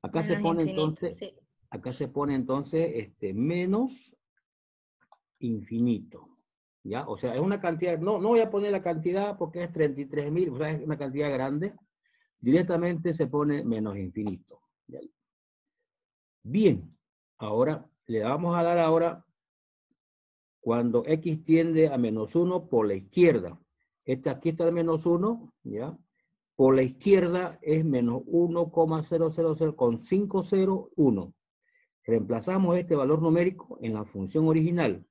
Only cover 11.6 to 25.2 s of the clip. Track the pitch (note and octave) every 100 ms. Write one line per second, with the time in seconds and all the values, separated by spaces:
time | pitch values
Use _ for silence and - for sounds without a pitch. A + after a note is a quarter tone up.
11.6 | G3 - _ _ _ _ _ _ A#2+ D#3
12.6 | F3+ E3+ F3 E3+ E3+ E3 C3+ D3 D3 C#3+
13.6 | C3 A2 G#2+ G2+ F#2 G#2 G#2 F#2 _ G2
14.6 | _ _ - - - _ _ _ _ _
15.6 | _ _ _ _ _ _ _ _ G#2+ E3
16.6 | G#3 G2+ - _ _ _ _ _ G#2+ A2
17.6 | C3 D#3 - _ - A2 A2 D3 F3 E3+
18.6 | E3+ F3 D#3+ E3 E3 E3 _ _ _ _
19.6 | _ _ _ _ _ _ _ _ _ _
20.6 | - A#2+ A#2+ A#2 A#2+ D#3+ E3+ D#3 - D#3+
21.6 | E3 D#3+ D#3 C3+ A#2 A2 G#2+ E3+ F3 F3+
22.6 | D#3+ A#2+ G#2+ G2 G2 - F3 B2 F2+ D#2+
23.6 | _ _ _ _ - C3 - - E3 D#3+
24.6 | E3+ E3+ E3 D#3+ E3+ E3+